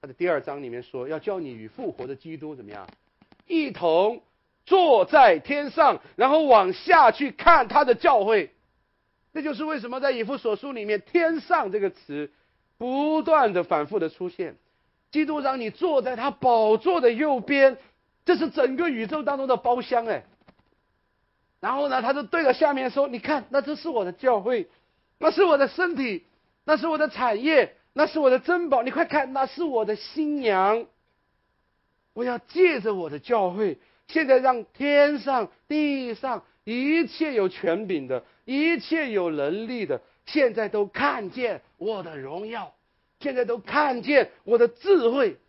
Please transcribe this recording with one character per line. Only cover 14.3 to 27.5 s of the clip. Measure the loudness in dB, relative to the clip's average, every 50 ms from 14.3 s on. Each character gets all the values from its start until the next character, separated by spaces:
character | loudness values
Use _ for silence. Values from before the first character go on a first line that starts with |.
| -8 -10 -10 -10 -10 _ _ _ _ _ _ _ _ _ _ _
基 | -2 -2 -2
督 | -2 -2 -4
让 | -4 -4 -4 -4
你 | -6 -8
坐 | -6 -4 -2 0 0 0
在 | 0 -2 -6
他 | -4 -6 -6
宝 | -6 _ 2 2 4 4 4 4 2 2
座 | 2 0 0 4
的 | 2 2
右 | 2 2 0 0 0 -2
边， | -2 -2 2 6 6 4 4 2 -14 _ _ _ _ _ _ _ _
这 | 0 0 2
是 | 2 -4
整 | 0 0 0 0 0
个 | -2 -2 -2
宇 | -2 -4 -6 -6
宙 | -6 -4 -4
当 | -4 -4 -4
中 | 0 -2
的 | -2 0
包 | 0 -2 -2 -2
厢， | -2 -2 -2 -2 -2
哎。 | -2 -6 -6 -8 _ _ _ _ _ _ _ _ _ _ _ _ _ _ _ _ _ _ _ _ _ _ _ _ _ _ _
然 | -6 -4 -2
后 | -2 -2 -2
呢， | -2 -2
他 | 0 0 -2
就 | -2 -4
对 | -4 -2 0 2
着 | 2 2
下 | 4 2 2 2
面 | 0 -4 -4
说 | 0 -2 -2 -2
：“你 | -2 -8
看， | -4 -4 -4 -4 -4 -2
那 | -4 -4
这 | -2 -2 -10
是 | -8 -8 -6
我 | -4 -4 -4
的 | -4
教 | -8 _ 0 2 2 2
会， | 0 -2 -2 -2 -4 -6 _ _ _ _ _ _ _ _ _ _
那 | 0 0
是 | 2 4 4
我 | 4 4 4
的 | 2 0
身 | 0 -2 -4 -2 -2
体， | -4 -4 -4 -6 -8 _ _ _ _ _ _ _ _ _
那 | -2 0 0
是 | 0 -4
我 | -2 -2
的 | -2 -4
产 | -2 -4 -2 -2 -2 -2 0
业， | 2